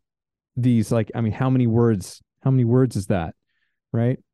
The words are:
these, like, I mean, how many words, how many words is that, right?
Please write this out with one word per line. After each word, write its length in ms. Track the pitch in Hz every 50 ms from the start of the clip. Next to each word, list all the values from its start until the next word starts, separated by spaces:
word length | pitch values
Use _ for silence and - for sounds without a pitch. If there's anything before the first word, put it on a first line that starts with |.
| _ _ _ _ _ _ _ _ _ _ -
these, 340 | 127 120 127 120 113 104 -
like, 200 | 123 113 110 - -
I 60 | 117
mean, 120 | 113 107
how 180 | 95 - 131 131
many 160 | 131 127 123
words, 560 | 113 110 117 117 117 110 92 - - - - _ _ _ _
how 80 | - 135
many 140 | 135 131 123
words 320 | 113 120 127 131 113 -
is 100 | 104 95
that, 280 | - 107 90 82 82 - _ _ _ _ _ _ _ _ _ _ _
right? 260 | - 113 117 120 131 - _ _